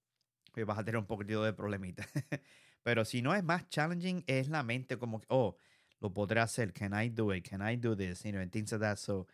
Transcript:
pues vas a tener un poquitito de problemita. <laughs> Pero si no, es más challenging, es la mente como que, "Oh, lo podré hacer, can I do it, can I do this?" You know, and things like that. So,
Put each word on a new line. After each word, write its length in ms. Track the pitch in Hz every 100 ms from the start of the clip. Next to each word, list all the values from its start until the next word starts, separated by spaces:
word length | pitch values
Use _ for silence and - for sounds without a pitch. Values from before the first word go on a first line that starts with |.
| _ _ _ _ _
pues 120 | - 107
vas 140 | 104
a 60 | 107
tener 120 | 113
un 80 | 98
poquitito 380 | 107 104 110
de 80 | 110
problemita. 560 | 95 101 101 92 87 104
<laughs> 320 | 151 - 139 - - - _
Pero 200 | 120 113
si 180 | 110 123
no, 140 | 127 202
es 80 |
más 240 | 170 175 -
challenging, 560 | - 156 175 180 180 -
es 220 | 131 135
la 160 | 156
mente 340 | 117 123 127 123
como 220 | 120 110
que, 80 | -
"Oh, 280 | 131 104 - _ _ _ -
lo 140 | 104
podré 260 | 95 101 113
hacer, 320 | 113 - 107
can 220 | - 101
I 160 | 101 120
do 240 | 113 107
it, 120 | 92 -
can 160 | 95
I 140 | 104 120
do 200 | 117 101
this?" 280 | 95 87
You 80 | 107
know, 100 | 98
and 100 | 90
things 200 | 107 107
like 100 | 110
that. 160 | 107 101
So, 300 | - 98 -